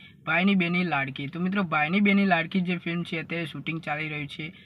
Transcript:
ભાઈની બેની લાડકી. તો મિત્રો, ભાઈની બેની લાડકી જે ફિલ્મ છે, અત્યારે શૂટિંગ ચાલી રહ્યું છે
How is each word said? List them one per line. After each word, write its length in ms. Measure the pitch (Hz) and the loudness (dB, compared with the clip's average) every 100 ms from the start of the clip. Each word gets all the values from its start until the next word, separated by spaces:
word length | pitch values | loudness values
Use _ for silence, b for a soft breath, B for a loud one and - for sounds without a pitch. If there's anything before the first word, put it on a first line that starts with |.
| B B 139 | B B -2
ભાઈની 300 | 160 190 196 | 2 4 4
બેની 280 | 170 180 | 4 2
લાડકી. 440 | 180 147 139 135 139 | 0 0 -2 -4 -8
તો 120 | 165 | -2
મિત્રો, 240 | 185 196 | -2 0
ભાઈની 360 | 185 156 151 190 | 0 2 2 4
બેની 260 | 202 196 196 | 4 6 4
લાડકી 360 | 170 165 196 | 2 2 0
જે 160 | 180 175 | 0 -2
ફિલ્મ 260 | 175 170 | -2 -4
છે, 160 | 170 165 | -2 -6
અત્યારે 260 | 156 165 160 | -6 -6 -6
શૂટિંગ 360 | 147 139 160 | -8 -6 -6
ચાલી 280 | 156 147 156 | -4 -4 -4
રહ્યું 180 | 151 143 | -6 -8
છે 260 | - 156 - | -8 -12 -12